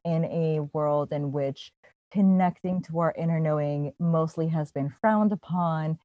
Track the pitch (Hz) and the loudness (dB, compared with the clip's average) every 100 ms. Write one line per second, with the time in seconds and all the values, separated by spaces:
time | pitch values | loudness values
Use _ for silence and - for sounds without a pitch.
0 | 170 165 165 165 160 156 147 156 151 147 | -2 -2 0 0 0 0 -2 -2 0 0
1 | 143 151 143 143 139 139 - _ _ _ | -2 -4 -4 -2 -4 -6 -14 _ _ _
2 | _ 202 196 185 180 - 180 185 - 160 | _ 2 4 4 2 0 -4 -4 -4 0
3 | 165 - 165 160 160 151 147 147 143 - | 0 0 0 0 2 0 0 -2 -4 -4
4 | 170 165 160 165 160 160 151 - 139 - | 0 2 0 -2 -2 -2 -4 -4 -6 -2
5 | 220 214 214 202 - 180 170 160 156 160 | 2 4 2 0 -4 -2 0 0 -2 -6